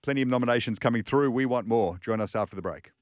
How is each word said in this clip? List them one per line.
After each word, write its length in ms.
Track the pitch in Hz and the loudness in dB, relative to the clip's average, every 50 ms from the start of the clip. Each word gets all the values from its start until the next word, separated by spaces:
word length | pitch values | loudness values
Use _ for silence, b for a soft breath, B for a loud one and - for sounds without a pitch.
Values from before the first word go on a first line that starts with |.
Plenty 220 | - - 143 135 135 | -2 -2 0 0 2
of 60 | 127 | 2
nominations 500 | 127 123 123 120 120 120 - - 110 - | 2 2 2 2 2 2 2 -2 -6 0
coming 240 | - 120 117 117 104 | 0 0 0 0 -2
through. 260 | - - 143 143 135 | 2 2 2 2 4
We 160 | 117 127 135 | 2 0 0
want 220 | 127 123 123 104 | 0 0 -2 0
more. 320 | 107 113 117 104 87 82 87 | 2 2 2 2 0 -2 -6
Join 200 | - - 113 110 | -4 -4 -2 -2
us 140 | - 120 - | -2 -2 -2
after 200 | 113 104 - - | -4 -4 -4 -6
the 80 | 95 85 | -8 -8
break. 280 | 90 78 67 - - _ _ | -8 -10 -10 -16 -20 _ _